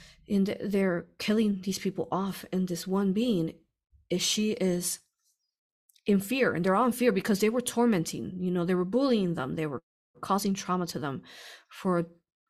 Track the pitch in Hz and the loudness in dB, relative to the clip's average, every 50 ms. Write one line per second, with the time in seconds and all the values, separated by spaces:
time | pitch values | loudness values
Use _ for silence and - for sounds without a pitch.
0 | - - - - _ - 208 196 196 196 - - - 214 196 202 196 190 170 170 | -20 -20 -20 -16 _ -2 0 2 2 2 0 -4 -4 -2 0 2 2 2 0 -2
1 | - - _ - - - 214 220 226 214 202 185 185 196 190 - - 196 - - | -4 -8 _ -6 -2 0 2 2 2 2 0 -2 -2 -4 -4 -2 -4 -4 -4 -4
2 | - - - 175 190 196 180 - - - - 185 185 180 175 170 - 185 185 196 | -4 -2 -2 -2 -2 -2 -6 -8 -8 -4 -2 -2 -2 -2 -2 -6 -4 -2 0 0
3 | 202 196 185 208 233 254 220 175 165 165 - - _ _ _ _ _ _ _ _ | 2 2 2 2 2 2 2 0 0 -2 -4 -8 _ _ _ _ _ _ _ _
4 | _ - 175 180 180 - - - 214 214 214 - 190 185 175 175 180 - - - | _ -4 -2 0 0 0 0 0 0 0 0 0 0 0 0 0 -2 -4 -6 -8
5 | _ _ _ _ _ _ _ _ _ _ _ _ _ _ _ _ _ _ _ _ | _ _ _ _ _ _ _ _ _ _ _ _ _ _ _ _ _ _ _ _
6 | - - 202 196 190 - 247 269 247 180 - 160 175 190 190 196 247 254 233 - | 0 2 2 2 2 0 0 2 2 2 2 2 2 2 2 4 4 2 2 2
7 | 240 247 202 190 185 - 220 190 214 214 226 254 240 - - 233 240 240 220 175 | 2 2 2 2 2 0 2 2 2 2 2 0 -2 -2 0 2 2 4 4 2
8 | 160 - - 147 - - 185 180 180 180 180 180 170 175 185 180 180 180 190 247 | 0 -2 -6 -8 -8 -8 -8 -4 -2 -2 0 0 0 0 0 0 0 0 0 2
9 | 277 277 240 214 190 175 165 - 131 131 156 165 156 151 139 117 - _ _ _ | 2 4 4 2 2 0 0 -2 -4 -4 -4 -4 -4 -4 -6 -8 -12 _ _ _
10 | _ _ _ - - - 190 202 196 202 196 190 - - 180 180 175 170 - 139 | _ _ _ -10 -4 -2 0 0 0 0 -2 -2 -2 -2 -2 -2 -2 -4 -4 -6
11 | 123 147 135 - - - - - - - - - - _ - - - 190 180 170 | -6 -6 -6 -6 -10 -14 -20 -20 -20 -20 -20 -20 -20 _ -12 -6 -2 0 0 0
12 | 170 170 - _ _ _ _ _ _ | 0 -2 -6 _ _ _ _ _ _